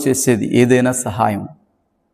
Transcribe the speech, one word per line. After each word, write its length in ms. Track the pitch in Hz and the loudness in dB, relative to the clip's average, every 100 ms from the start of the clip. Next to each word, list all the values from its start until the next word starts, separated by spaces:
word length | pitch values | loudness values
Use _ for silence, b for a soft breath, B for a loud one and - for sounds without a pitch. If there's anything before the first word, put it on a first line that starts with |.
| 135 | -2
చేసేది 480 | 127 - 110 - 117 | 0 0 0 0 2
ఏదైనా 360 | 123 123 127 | 4 2 2
సహాయం, 560 | 123 - 101 107 101 196 - _ _ _ _ _ | -2 -6 -2 -2 -2 -8 -16 _ _ _ _ _